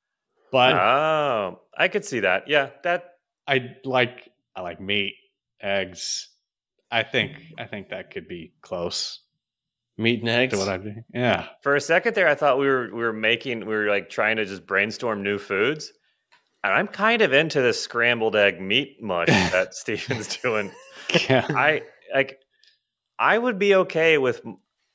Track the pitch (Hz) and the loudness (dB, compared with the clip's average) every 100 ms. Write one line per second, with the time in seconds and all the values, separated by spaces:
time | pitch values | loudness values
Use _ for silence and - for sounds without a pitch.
0 | _ _ _ _ _ 131 127 90 101 135 | _ _ _ _ _ 4 6 6 4 4
1 | 156 156 143 113 92 - _ - 170 208 | 4 2 0 0 -4 -8 _ -2 0 0
2 | - 120 95 92 - 147 135 - 175 175 | -4 0 2 0 2 0 0 -4 -4 -4
3 | 175 _ _ _ - 135 120 - 135 127 | -6 _ _ _ -2 -2 -2 -10 -2 0
4 | 120 - - _ _ 95 87 85 95 104 | 0 -4 -20 _ _ -12 -10 -10 -2 -2
5 | 98 - _ _ _ _ 101 98 92 90 | -2 -8 _ _ _ _ -2 -2 -2 -8
6 | - - - _ _ _ _ _ _ 117 | -10 -10 -12 _ _ _ _ _ _ -4
7 | 110 127 98 - - - 110 107 - 95 | -2 -2 -4 -8 -20 -16 -12 -12 -12 -12
8 | - 92 82 87 78 _ - 87 87 - | -12 -14 -12 -14 -16 _ -10 -6 -6 -6
9 | - - _ _ _ _ _ _ _ - | -8 -12 _ _ _ _ _ _ _ -2
10 | 113 117 117 120 127 107 98 92 104 107 | 0 0 0 0 2 0 -2 -4 -8 -14
11 | - 120 120 87 - - 139 139 151 175 | -10 -2 0 0 -4 -6 0 0 2 0
12 | 233 208 165 139 147 131 139 131 117 117 | 2 2 2 2 2 2 2 0 -2 -4
13 | 117 107 110 117 135 113 101 107 104 101 | -4 0 0 0 -2 -6 -4 -2 0 0
14 | 87 - 107 110 98 98 - 98 107 - | -2 -2 0 0 -4 -8 -2 0 0 -2
15 | 120 104 101 101 - 98 120 156 - _ | -4 -4 -4 -4 -4 0 0 -2 -10 _
16 | _ _ _ _ _ _ 101 113 202 - | _ _ _ _ _ _ 0 0 0 -2
17 | 214 233 180 135 160 147 123 - - 120 | 0 2 4 4 2 2 2 0 -4 0
18 | 120 117 110 104 101 87 95 120 135 - | 0 2 2 4 2 0 -2 -2 -2 -8
19 | 104 87 85 107 87 90 92 - - 104 | -4 0 2 2 2 0 -2 -6 -8 -8
20 | - 120 104 - 127 107 101 - - - | -6 -6 -6 -6 -2 -2 -4 -12 -20 -12
21 | - - - 131 - 135 147 151 - _ | -2 0 2 2 2 0 0 0 -6 _
22 | - 135 135 - _ _ _ _ _ _ | -4 -2 -2 -8 _ _ _ _ _ _
23 | _ - 127 214 247 190 202 190 180 160 | _ 0 2 2 0 0 4 4 4 2
24 | 165 151 131 113 117 - _ _ _ | 4 4 2 -2 -10 -18 _ _ _